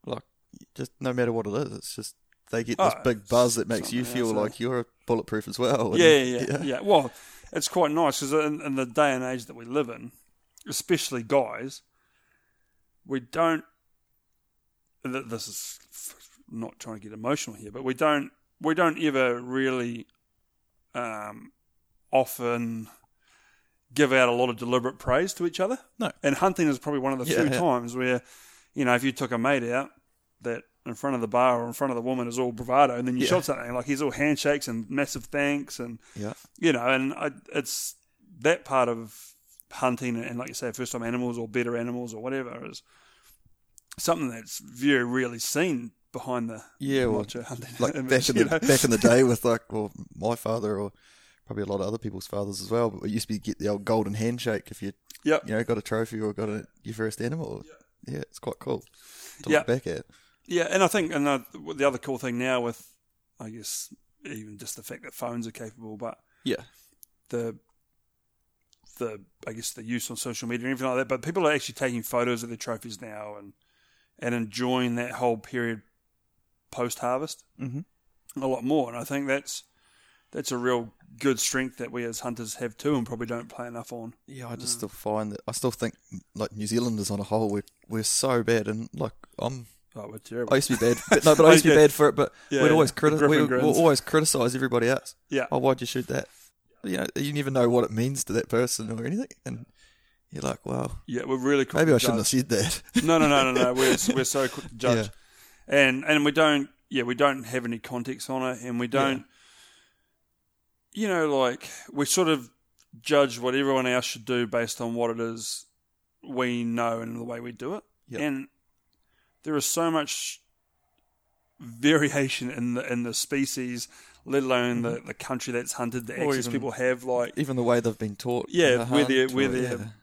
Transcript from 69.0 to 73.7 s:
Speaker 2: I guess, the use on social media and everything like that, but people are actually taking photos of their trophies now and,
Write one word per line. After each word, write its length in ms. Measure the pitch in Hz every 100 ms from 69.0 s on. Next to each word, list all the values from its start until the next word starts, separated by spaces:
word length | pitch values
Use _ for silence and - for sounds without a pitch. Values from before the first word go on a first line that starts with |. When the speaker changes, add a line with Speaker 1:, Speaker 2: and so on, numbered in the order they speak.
| 120 107 95 _ -
Speaker 2:
I 60 |
guess, 180 | 117 113
the 120 | -
use 260 | 113 120 -
on 60 | 117
social 300 | 127 117 117
media 180 | 120 127
and 40 |
everything 160 | 131 131 127
like 60 |
that, 80 | 123
but 120 | 131
people 240 | 147 175 160
are 40 |
actually 240 | 147 - -
taking 260 | 131 120
photos 420 | 110 123 120 120
of 60 | 117
their 80 | 113
trophies 440 | - 110 117 101
now 340 | 117 107 104 104
and, 160 | 101 _ _